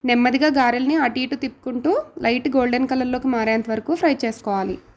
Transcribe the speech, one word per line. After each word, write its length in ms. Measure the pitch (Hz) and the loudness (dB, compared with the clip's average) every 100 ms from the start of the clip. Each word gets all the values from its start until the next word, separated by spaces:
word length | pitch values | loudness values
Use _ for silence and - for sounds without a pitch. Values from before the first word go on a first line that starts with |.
| 254 | 2
నెమ్మదిగా 400 | 240 247 247 302 277 | 2 4 4 2 4
గారెల్ని 380 | 247 240 262 311 | 2 2 2 2
అటు 140 | 254 226 | 0 -2
ఇటు 140 | 254 285 | -4 -4
తిప్పుకుంటూ 480 | 269 - - 247 302 466 605 - | -6 -8 -8 -4 0 0 -2 -4
లైట్ 240 | 233 247 247 262 | -2 0 0 2
గోల్డెన్ 320 | 247 240 262 | 2 0 0
కలర్లోకి 380 | 262 254 247 262 | -2 -2 -2 -2
మారేంత 320 | 240 220 226 226 | 0 0 0 -2
వరకు 200 | 220 220 330 | -6 -2 0
ఫ్రై 120 | 339 269 | 2 0
చేసుకోవాలి. 520 | 233 226 - 196 190 185 - | -2 -4 -4 -2 -2 -6 -12